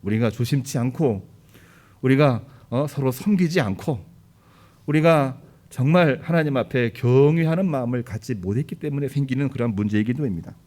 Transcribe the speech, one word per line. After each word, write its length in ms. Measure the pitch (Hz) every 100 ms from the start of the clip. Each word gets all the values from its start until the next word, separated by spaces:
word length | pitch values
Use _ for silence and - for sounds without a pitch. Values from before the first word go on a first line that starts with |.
우리가 300 | 92 110 117
조심치 460 | 107 120 143 123 131
않고, 500 | 120 123 151 101 - - - - - - _ _
우리가, 420 | 131 135 143 117 - - -
어, 160 | 120 147
서로 240 | - 135
섬기지 500 | 123 - 202 175 175
않고, 440 | 117 95 - 120 - - _ _ _ _ - _ -
우리가 540 | 147 160 160 135 123 - _ _
정말 500 | - 131 175 165 127
하나님 360 | - 165 151 135
앞에 340 | 110 131 117
경외하는 800 | - 120 127 143 165 160 160 190
마음을 340 | 143 120 123
갖지 320 | 120 107 - 113
못했기 400 | 90 107 143 -
때문에 320 | 151 139 139
생기는 400 | 143 139 127 139
그런 280 | 135 120 101
문제이기도 500 | 104 104 110 123 156
합니다. 280 | 85 85 -